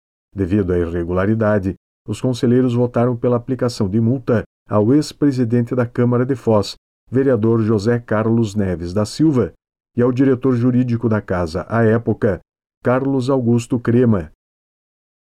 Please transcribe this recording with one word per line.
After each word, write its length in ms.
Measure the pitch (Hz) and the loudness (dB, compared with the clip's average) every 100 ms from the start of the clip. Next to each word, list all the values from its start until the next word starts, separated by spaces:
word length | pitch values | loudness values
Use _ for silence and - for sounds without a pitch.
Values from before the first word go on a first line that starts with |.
| _ _ _ | _ _ _
Devido 420 | 98 90 104 90 | -6 0 0 0
à 40 | 90 | 0
irregularidade, 960 | 82 87 85 90 98 113 107 107 92 87 _ _ - | -2 -4 -2 -2 0 0 0 0 -2 -6 _ _ -12
os 140 | 110 | -6
conselheiros 540 | 127 120 120 123 127 120 | -4 -2 2 2 2 0
votaram 420 | 120 120 123 120 | 0 0 -2 -2
pela 180 | 127 120 | -2 -2
aplicação 540 | 117 127 123 - 101 | -2 -4 -4 -2 -2
de 100 | 110 | 0
multa 440 | 113 131 - 110 - _ - | 0 0 -2 -2 -2 _ -4
ao 240 | 107 107 | 0 2
ex-presidente 800 | 147 151 - 147 127 117 120 120 | 2 0 -2 0 0 0 0 0
da 140 | 123 117 | -2 -2
Câmara 360 | - 123 120 | 0 0 0
de 120 | 127 135 | 0 -2
Foz, 400 | 113 107 98 - _ _ _ | 0 0 0 -8 _ _ _
vereador 540 | 123 139 120 113 117 | 0 2 2 2 2
José 360 | 110 110 107 120 | 2 0 0 -2
Carlos 540 | - 107 110 117 110 | -2 -2 0 0 0
Neves 400 | 104 95 87 87 | -2 -2 -4 -4
da 100 | 98 | -4
Silva, 480 | 104 - 156 127 92 - _ _ _ 143 | -4 0 0 2 -2 -6 _ _ _ -2
e 60 | |
ao 80 | 127 | 0
diretor 420 | 123 139 123 135 123 | 2 2 2 0 0
jurídico 540 | 127 120 127 113 117 | 2 2 0 -2 0
da 100 | 107 | -2
casa, 460 | - 92 85 90 - | -2 -4 -4 -6 -4
à 160 | 113 | 0
época, 580 | 113 113 113 104 113 85 - _ _ _ | 2 2 0 -2 -2 -2 -8 _ _ _
Carlos 440 | 123 127 139 135 123 | -2 0 0 -2 0
Augusto 520 | 135 117 117 117 120 | 0 2 0 0 -2
Crema. 520 | 123 120 120 101 78 - _ _ _ _ _ _ _ _ | 0 2 4 2 -2 -14 _ _ _ _ _ _ _ _